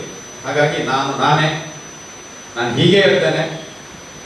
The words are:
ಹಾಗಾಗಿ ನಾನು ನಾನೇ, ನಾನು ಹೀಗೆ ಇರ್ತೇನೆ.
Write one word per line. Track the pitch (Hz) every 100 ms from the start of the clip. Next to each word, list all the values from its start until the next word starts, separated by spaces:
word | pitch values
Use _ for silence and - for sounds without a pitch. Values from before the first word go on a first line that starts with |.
| - - - - 135
ಹಾಗಾಗಿ | 147 151 160
ನಾನು | 131 135 143 147
ನಾನೇ, | 143 156 156 - - - - - - - - - - 120
ನಾನು | 123
ಹೀಗೆ | 127 175 196
ಇರ್ತೇನೆ. | 185 - 160 160 160 - - - - - - -